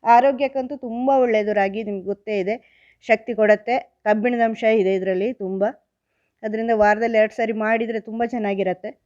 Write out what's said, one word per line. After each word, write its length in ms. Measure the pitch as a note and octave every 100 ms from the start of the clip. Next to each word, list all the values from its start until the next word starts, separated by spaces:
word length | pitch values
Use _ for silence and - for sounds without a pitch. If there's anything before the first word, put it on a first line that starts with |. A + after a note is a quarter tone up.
ಆರೋಗ್ಯಕ್ಕಂತೂ 720 | A3 A#3 C4+ C4 C#4 C4+ B3+ C#4+
ತುಂಬ 320 | B3 A#3 B3+ C4+
ಒಳ್ಳೆಯದು 300 | B3 A3 G#3
ರಾಗಿ, 300 | G#3 G3 G3
ನಿಮ್ಗೆ 240 | G#3+ G3+ F#3
ಗೊತ್ತೇ 240 | G3 - G#3
ಇದೆ, 160 | F#3 A#3 _ _ _ _ -
ಶಕ್ತಿ 280 | A3 A3
ಕೊಡತ್ತೆ, 420 | G#3+ G#3+ G#3 G#3+ B3 - _
ಕಬ್ಬಿಣದ 400 | G#3+ G#3+ A#3+ A#3+ A3+
ಅಂಶ 140 | A3 A3 A3
ಇದೆ 120 | F#3+ F#3+
ಇದರಲ್ಲಿ 340 | F#3 F#3 G#3+
ತುಂಬ. 280 | B3+ F#3+ F#3+ G3+ C#4+ _ _ _ _ _ _
ಅದರಿಂದ 300 | A3 A3 A3+ A3+
ವಾರದಲ್ಲಿ 360 | G#3 G#3 A#3 A3+
ಎರಡು 140 | G#3+ -
ಸಾರಿ 180 | A3+ A3
ಮಾಡಿದರೆ 360 | G#3+ A3+ A3+ A3 A3
ತುಂಬ 120 | A3 A#3
ಚೆನ್ನಾಗಿರತ್ತೆ. 560 | B3 G#3 G3 F#3+ F3+ G#3+ -